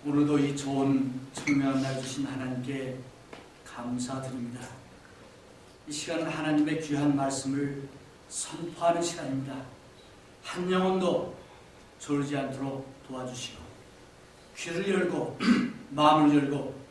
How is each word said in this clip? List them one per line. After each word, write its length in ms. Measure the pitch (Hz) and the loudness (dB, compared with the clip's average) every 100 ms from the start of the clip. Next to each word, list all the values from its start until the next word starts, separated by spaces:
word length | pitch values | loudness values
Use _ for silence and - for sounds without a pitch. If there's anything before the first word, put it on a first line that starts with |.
| 147 | 2
오늘도 340 | 143 147 147 | 2 4 4
이 160 | 139 139 | 2 0
좋은 640 | 135 135 139 135 123 - - | -2 2 4 4 2 -4 -10
청명한 480 | - - 139 135 135 | -8 2 2 4 2
날 180 | 135 127 | 0 -2
주신 260 | 131 143 135 | -6 -6 -4
하나님께 720 | 131 127 123 127 135 131 127 - - - - - - - | -4 -4 -4 -4 -6 -6 -8 -14 -20 -20 -20 -20 -20 -18
감사드립니다. 1000 | - 120 123 - 131 - 127 120 123 - - - - - - - - - - - - - | -10 -6 -4 -4 -6 -6 -6 -8 -8 -12 -16 -20 -20 -20 -20 -20 -20 -20 -20 -20 -20 -10
이 40 | |
시간은 360 | 147 - 165 160 | -8 -4 -4 -2
하나님의 540 | 156 156 151 147 131 | -2 2 4 4 0
귀한 340 | - 143 147 139 | 0 2 4 4
말씀을 720 | 135 135 131 139 143 139 139 - - - - | 2 0 -2 -2 -2 -4 -10 -14 -20 -20 -12
선포하는 720 | - - 165 170 - 170 170 | -10 -8 -8 -8 0 2 2
시간입니다. 540 | 170 - 131 135 131 135 - - - - - - - - | 0 -4 -4 -4 -4 -10 -12 -18 -20 -20 -20 -20 -20 -18
한 280 | - 180 180 | -10 -4 2
영혼도 640 | 185 185 185 147 117 - - - - - - - - | 4 4 4 4 2 -2 -10 -18 -20 -20 -20 -20 -18
졸지 380 | - 143 139 143 | -2 0 0 -2
않도록 500 | 131 127 135 139 - - - | -4 -4 -6 -6 -10 -16 -12
도와주시고, 560 | 127 127 123 - - - - - - - - - - - - | -8 -8 -8 -10 -12 -18 -20 -20 -20 -20 -20 -20 -20 -20 -12
귀를 320 | 170 170 196 | -6 -2 2
열고 480 | 190 175 147 - - 220 - - | 2 2 0 -4 0 4 4 4
<clears throat> 240 | - - | -6 -8
마음을 440 | 139 151 156 147 147 | 4 6 8 8 6
열고 440 | 135 143 - - - | 4 -2 -4 -10 -16